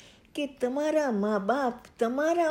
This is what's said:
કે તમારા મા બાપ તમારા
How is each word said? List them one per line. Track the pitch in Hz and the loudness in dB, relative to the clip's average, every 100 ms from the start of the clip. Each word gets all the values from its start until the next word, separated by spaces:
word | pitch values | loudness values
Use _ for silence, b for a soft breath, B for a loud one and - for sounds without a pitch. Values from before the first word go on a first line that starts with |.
| B B B - | B B B -6
કે | 285 | -6
તમારા | 285 247 269 302 311 285 | -4 -4 -2 0 2 2
મા | 214 208 208 | 0 0 0
બાપ | 196 269 262 233 - - | 0 0 0 -4 -10 -4
તમારા | 226 262 311 349 330 | -2 0 0 2 0